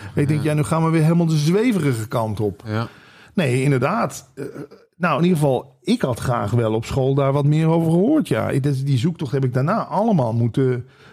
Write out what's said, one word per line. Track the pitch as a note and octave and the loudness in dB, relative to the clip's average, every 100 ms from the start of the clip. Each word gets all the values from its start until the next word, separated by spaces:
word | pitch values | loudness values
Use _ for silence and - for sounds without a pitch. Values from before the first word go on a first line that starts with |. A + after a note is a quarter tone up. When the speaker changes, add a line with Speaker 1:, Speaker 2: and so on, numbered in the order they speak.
| G2 | -6
Speaker 1:
En | - | -2
ik | C#3+ | 0
denk, | D3+ | 0
Speaker 2:
ja. | D3+ | 0
Speaker 1:
ja, | D3+ | 0
nu | |
gaan | C#3 D#3+ | 0 0
we | D#3+ | 2
weer | E3 | 2
helemaal | D#3 F3 E3 | 4 2 2
de | D#3 | 2
zweverige | D3 F#3+ B3 G3 C#3+ A2+ G#2+ | 2 2 2 2 0 -2 -2
kant | B2+ A2 G#2 | -4 -4 -2
op. | G#2 F2+ A2+ | -4 -4 -6
Speaker 2:
Ja. | G#2+ A#2 - - - - | -4 -6 -10 -20 -20 -10
Speaker 1:
Nee, | - C#3 B2+ | -2 0 0
inderdaad. | C3+ C3 C3+ A3+ F#3 - - | 2 2 0 -2 -4 -6 -16
Eh, | - - - - - _ - | -14 -12 -12 -18 -20 _ -4
nou, | E3+ D3 | -2 2
in | |
ieder | E3+ E3 | 2 2
geval, | D3 B2 - _ | 2 0 -4 _
ik | - A#3 | -4 -2
had | C#3 A#2 | -2 -4
graag | - A#2+ G#2 | -2 -2 0
wel | A#2+ A2+ | 0 0
op | A2 | 0
school | - C#3 C3 | -2 -2 0
daar | C#3 C#3 | 2 0
wat | C#3+ | 0
meer | C#3+ D#3 D#3+ | 2 2 2
over | E3 E3 | 2 2
gehoord, | E3+ A3 D#4 F#3 | 2 2 2 0
ja. | A2+ G2+ | 0 0
Ik, | C3+ | 0
dat, | C#3 C3 | 0 -2
die | C#3 C3 | 0 0
zoektocht | D#3 E3 C#3 | 0 -2 -4
heb | C#3 | -2
ik | C3 | -2
daarna | B2+ C#3+ G#3+ | 0 0 -2
allemaal | - D#3+ A3+ F#3 A#2+ | -2 -2 2 2 2
moeten | A#2 A#2+ C#3+ C3 B2 A#2+ - - | 0 0 2 0 0 -6 -18 -20